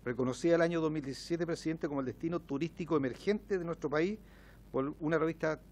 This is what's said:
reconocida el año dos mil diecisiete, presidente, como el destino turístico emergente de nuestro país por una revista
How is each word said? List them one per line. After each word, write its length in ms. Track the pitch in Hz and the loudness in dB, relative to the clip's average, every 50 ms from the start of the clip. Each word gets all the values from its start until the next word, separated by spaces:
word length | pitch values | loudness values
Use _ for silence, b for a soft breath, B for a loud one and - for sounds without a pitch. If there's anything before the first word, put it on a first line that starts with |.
| - | -2
reconocida 500 | 123 123 117 127 123 127 - - 170 170 | -4 -2 0 0 -2 -2 0 4 4 6
el 60 | 170 | 6
año 180 | 165 170 175 165 | 6 4 2 0
dos 100 | 160 156 | 0 0
mil 140 | 156 156 135 | 0 -2 -4
diecisiete, 420 | 139 131 - - - 170 165 170 | -4 -8 -8 -4 -4 -2 -2 0
presidente, 440 | 160 165 151 - 160 160 160 - 156 | -2 -2 -4 -2 -4 -2 -2 -2 -2
como 100 | 147 139 | -2 -2
el 60 | 135 | -2
destino 340 | 127 - - - 165 175 165 | -2 -4 -4 -4 -2 -2 -4
turístico 560 | 170 - 139 139 165 165 - - 175 151 165 | -4 -4 -2 -2 -2 -4 -4 -8 -2 2 2
emergente 640 | 151 139 127 117 - - 196 208 214 - - 202 185 | 2 2 2 -2 -2 0 0 0 0 0 -2 -2 -2
de 60 | 170 | -2
nuestro 240 | 170 165 - - 147 | -2 -4 -4 -2 0
país 280 | 139 151 165 190 214 214 B B B B B B B B B - | 2 2 2 2 0 -4 B B B B B B B B B -4
por 240 | - 131 135 143 151 - | -2 0 0 0 -4 -2
una 160 | 165 151 165 | 0 2 2
revista 420 | 156 151 160 165 - - 160 156 - - - | 2 2 2 0 0 0 -2 -2 -2 -6 -20